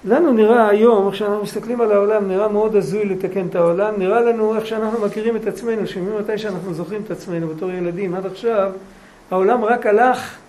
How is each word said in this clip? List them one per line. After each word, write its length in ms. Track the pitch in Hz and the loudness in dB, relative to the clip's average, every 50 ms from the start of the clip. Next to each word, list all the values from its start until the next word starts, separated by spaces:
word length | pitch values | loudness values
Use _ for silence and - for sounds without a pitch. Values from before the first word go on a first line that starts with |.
| - | 2
לנו 280 | 175 226 302 349 311 | 2 2 4 4 4
נראה 360 | 247 220 214 208 240 240 220 208 | 4 4 6 6 6 6 6 4
היום, 420 | 208 208 220 240 233 202 196 196 | 4 6 6 6 6 4 2 0
כשאנחנו 320 | 190 196 214 202 208 214 | -2 -2 -2 -2 -2 -2
מסתכלים 380 | 202 - - 220 214 226 247 240 | -4 -6 -8 -8 -6 -6 -2 0
על 120 | 233 220 | 2 2
העולם, 360 | 208 202 202 208 214 214 202 190 | 4 4 4 2 2 0 0 0
נראה 200 | 185 190 214 214 | 0 0 0 0
מאוד 280 | 208 208 220 214 220 | 0 0 0 2 2
הזוי 280 | 202 180 147 180 214 214 | 2 0 0 -2 -2 -2
לתקן 420 | 196 190 185 - 180 185 196 185 | -2 -2 -4 -4 -4 -4 -4 -4
את 80 | 165 160 | -2 0
העולם. 400 | 180 170 170 170 185 208 214 220 202 | 2 2 2 2 2 0 -2 -2 -2
נראה 220 | 185 185 214 240 | 0 2 2 2
לנו 340 | 240 233 233 220 214 214 220 | 2 2 2 2 0 0 0
איך 120 | 214 214 | -2 -4
שאנחנו 400 | - 220 220 220 214 220 233 208 | -4 -4 -4 -2 -2 -2 -2 -2
מכירים 300 | 202 - 220 214 226 233 | -2 -2 -2 -2 -2 -2
את 100 | 214 220 | -2 -4
עצמנו, 400 | 208 - - 240 233 226 214 185 | -4 -6 -4 -4 -4 -4 -2 -4
שממתי 520 | - - 196 175 196 220 208 202 220 214 202 | -6 -6 -6 -6 -4 -4 -4 -4 -4 -4 -4
שאנחנו 360 | 220 214 185 170 170 196 165 | -4 -6 -6 -6 -6 -8 -6
זוכרים 280 | 156 175 165 208 214 202 | -8 -8 -8 -8 -10 -8
את 40 | 214 | -8
עצמנו 380 | 180 - - 196 175 170 165 160 | -10 -10 -8 -8 -6 -6 -6 -6
בתור 220 | 156 156 185 185 | -6 -6 -6 -6
ילדים, 440 | 180 185 175 175 170 175 202 180 175 | -4 -4 -4 -4 -4 -4 -6 -4 -4
עד 120 | 190 190 | -6 -6
עכשיו, 440 | 190 185 - - 233 233 202 190 196 185 - - - - - - - - - - - | -8 -10 -4 -4 0 0 0 0 -2 -4 -10 -16 -20 -20 -20 -20 -20 -20 -20 -10 -4
העולם 340 | 180 185 190 202 247 240 220 | 0 2 2 2 2 2 2
רק 220 | 214 247 247 240 | 0 0 0 2
הלך 500 | 226 202 220 247 254 247 - - - - - - | 2 4 4 4 4 2 0 -4 -12 -16 -20 -20